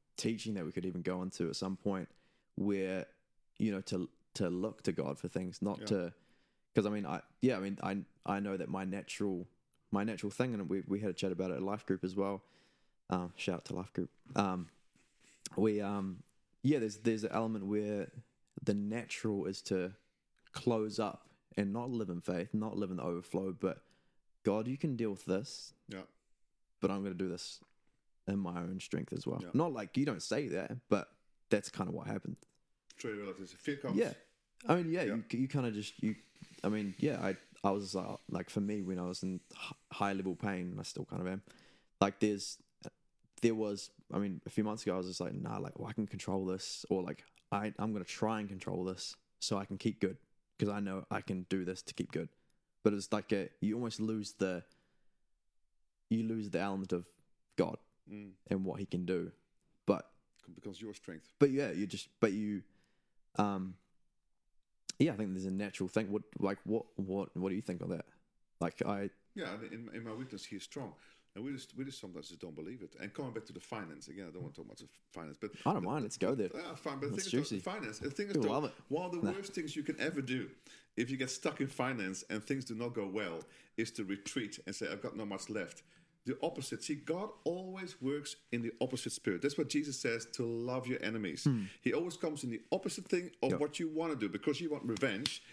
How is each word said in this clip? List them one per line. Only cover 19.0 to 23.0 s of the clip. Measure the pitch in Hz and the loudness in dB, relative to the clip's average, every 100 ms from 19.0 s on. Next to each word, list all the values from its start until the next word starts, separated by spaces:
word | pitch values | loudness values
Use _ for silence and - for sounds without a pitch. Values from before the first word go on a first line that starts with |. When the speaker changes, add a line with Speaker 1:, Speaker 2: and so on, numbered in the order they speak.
| - - 113 98 90 | -4 -2 0 0 0
Speaker 1:
is | 98 | -4
to | - 95 90 104 _ _ _ _ _ | 0 0 0 -4 _ _ _ _ _
close | - 123 113 107 101 | 0 2 4 2 0
up | 104 - - _ _ - | 0 -2 -16 _ _ 0
and | 98 | 2
not | 110 123 | 2 0
live | 120 95 | -2 0
in | 87 | -2
faith, | - 90 98 | 0 -2 0
not | 107 107 101 | 0 0 -2
live | 95 | -2
in | |
the | 90 | -2